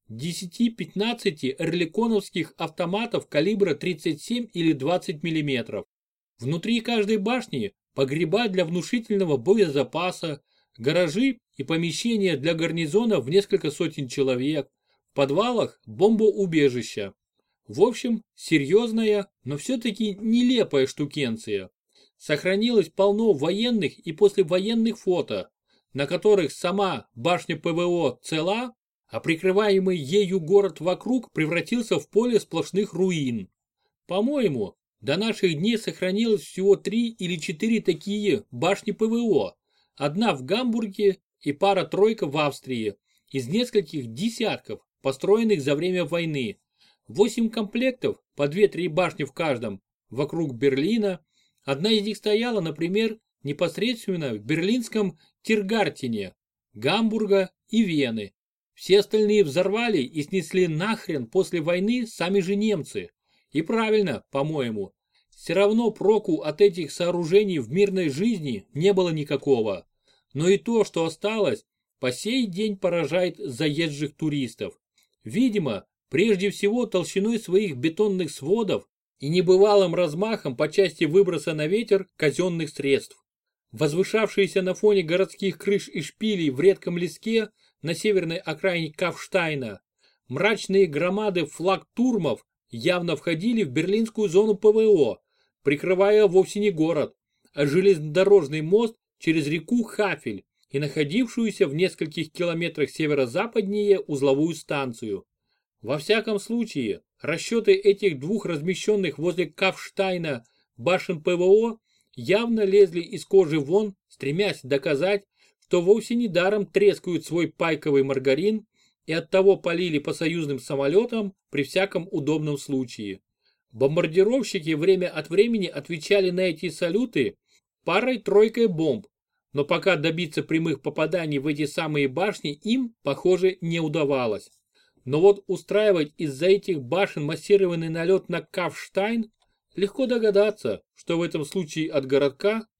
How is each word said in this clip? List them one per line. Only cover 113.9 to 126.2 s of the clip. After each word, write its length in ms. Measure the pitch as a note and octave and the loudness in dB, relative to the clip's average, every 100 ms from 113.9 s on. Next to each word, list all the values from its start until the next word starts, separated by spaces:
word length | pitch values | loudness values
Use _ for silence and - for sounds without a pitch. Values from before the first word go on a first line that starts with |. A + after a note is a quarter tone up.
| G3 _ | -6 _
стремясь 520 | - C3+ D#3 G3+ D#3 | -10 -6 -2 -2 -2
доказать, 640 | B2+ C#3 E3+ C#3+ F3+ G3+ - _ _ _ | -2 -2 0 0 0 -2 -4 _ _ _
что 180 | - F3+ | -2 0
вовсе 360 | F3 A3 G#3+ A#3+ | 4 4 4 -2
не 100 | A#3+ | 0
даром 400 | E3+ F3+ G#3 G3 | 0 2 0 0
трескают 580 | F#3 G3+ F3+ - E3 | 4 4 2 0 -4
свой 220 | - D#3+ E3 | -2 -2 -2
пайковый 560 | - E3 D3+ D#3 C#3 | -2 -2 -2 2 2
маргарин 640 | C3+ C3+ C3 C3+ G3 A3 - _ _ _ - | 2 0 0 2 2 -2 -6 _ _ _ -6
и 60 | |
оттого 440 | D#3+ D#3+ F#3+ F#3+ F#3 | -6 0 4 6 4
палили 440 | F3 E3+ F3+ D3 | 2 -2 0 -2
по 120 | C#3+ | -2
союзным 460 | D3+ D#3+ E3+ D3+ C3+ | -4 -2 -2 -4 -6
самолетам 760 | - C#3 C#3 E3+ A#3+ A3+ G3+ - _ | -6 -2 2 2 2 -2 -6 -8 _
при 120 | C#3+ | -6
всяком 460 | C#3 F3+ G3 F#3+ E3 | -2 -2 -2 -2 -6
удобном 480 | E3 C#3 D#3 D3+ C#3+ | -6 -2 -2 -2 -6
случае. 640 | - C3+ B2 - G#2 F#2+ _ _ _ _ _ | -4 -6 -6 -10 -12 -12 _ _ _ _ _
Бомбардировщики 1040 | A2 C3+ D#3+ F3 D#3+ G3 C4 A#3 F#3+ D#3 | 0 0 2 0 4 4 2 -2 -4 -2
время 320 | D#3 F3 F#3 F3+ | 0 4 2 2
от 240 | D#3+ D3+ | -4 -4
времени 360 | E3+ A#3 A3+ F3+ | 2 2 2 -2
отвечали 640 | - C#3+ E3+ - G3+ | -6 -8 -8 0 2